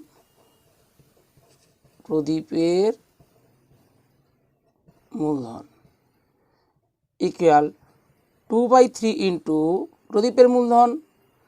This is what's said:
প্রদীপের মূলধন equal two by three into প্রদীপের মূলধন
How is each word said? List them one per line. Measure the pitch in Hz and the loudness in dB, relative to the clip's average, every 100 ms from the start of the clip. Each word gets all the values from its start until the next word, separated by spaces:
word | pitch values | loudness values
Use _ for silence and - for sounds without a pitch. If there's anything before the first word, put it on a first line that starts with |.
| - _ _ _ _ _ _ _ _ _ _ _ _ _ _ _ _ _ _ _ - | -12 _ _ _ _ _ _ _ _ _ _ _ _ _ _ _ _ _ _ _ -6
প্রদীপের | 156 147 160 - 165 165 175 208 - _ _ _ _ _ _ _ _ _ _ _ _ _ _ _ _ _ _ _ _ _ 233 | -6 -4 -6 -6 -4 -2 0 -2 -4 _ _ _ _ _ _ _ _ _ _ _ _ _ _ _ _ _ _ _ _ _ -8
মূলধন | 151 143 117 113 - _ _ _ _ _ _ _ _ _ _ _ _ _ _ - 175 | -6 -6 -8 -16 -20 _ _ _ _ _ _ _ _ _ _ _ _ _ _ -8 -6
equal | - 170 147 151 - _ _ _ _ _ _ - | 0 2 2 2 -6 _ _ _ _ _ _ -6
two | 220 240 | -2 4
by | 254 254 - | 4 4 0
three | 220 - 190 | -4 -2 -4
into | 175 - 156 156 185 330 _ - | -4 -4 -2 -2 -2 -6 _ -6
প্রদীপের | 208 240 233 247 | -2 0 4 4
মূলধন | 247 240 233 240 302 - _ _ _ | 4 2 2 2 0 -12 _ _ _